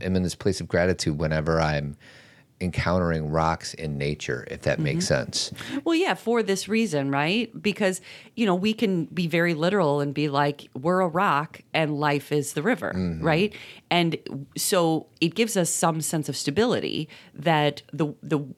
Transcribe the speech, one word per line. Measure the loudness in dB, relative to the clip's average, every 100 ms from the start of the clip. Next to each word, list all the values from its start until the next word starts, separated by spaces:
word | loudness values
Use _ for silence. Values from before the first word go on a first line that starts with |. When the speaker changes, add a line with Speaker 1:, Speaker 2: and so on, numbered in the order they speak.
Speaker 1:
am | -2 0
in |
this | 0 0
place | -2 -2
of | 0
gratitude | 2 2 2 -2 0
whenever | 0 0 2 2
I'm | 2 0 -4 -8 -18 -20 -20 -20 _ -6
encountering | -4 -2 0 2 2 0 0
rocks | 2 2 0 -6 -8
in | -6 -2
nature, | -2 -4 -4 -6 -6
if | -4
that | -2 0
makes | 0 -2 0
Speaker 2:
Mm-hmm. | 0 0
Speaker 1:
sense. | -6 -6 -8 -8 -6
Speaker 2:
Well, | -2
yeah, | 0 0 -2
for | 0 0
this | 0 -2 0
reason, | 0 2 0 0
right? | 0 2 0 -2 -2
Because, | -2 0 0 0 -8 -20 -14 -2
you | 2
know, | 2
we | 2
can | 2 2 0 -2
be | -2 0
very | 2 2
literal | 2 2 2 2 2
and | 0
be | 0 0
like, | 2 2 0 -10
"We're | -4 0 2
a | 2
rock | 2 2 2 -2 -8 -4
and | 0 0 0
life | 0 0 0
is | 0 0
the | -2
river," | 0 0 -2 -2
Speaker 1:
Mm-hmm. | -2 0
Speaker 2:
right? | 2 2 2 -4 -16 -20 -2
And | 2 2 0 -6 -10 -10 -6
so | 0 2 4 2 -2 _
it | -6 -2
gives | 0 2
us | 0
some | 2 2 0
sense | -2 -2 -2
of | -4
stability | -2 0 2 0 -2 -4 -6 -12 -20 -4
that | 2 4 4 0 -6
the, | -4 -4 -4
the | -2 -2 -2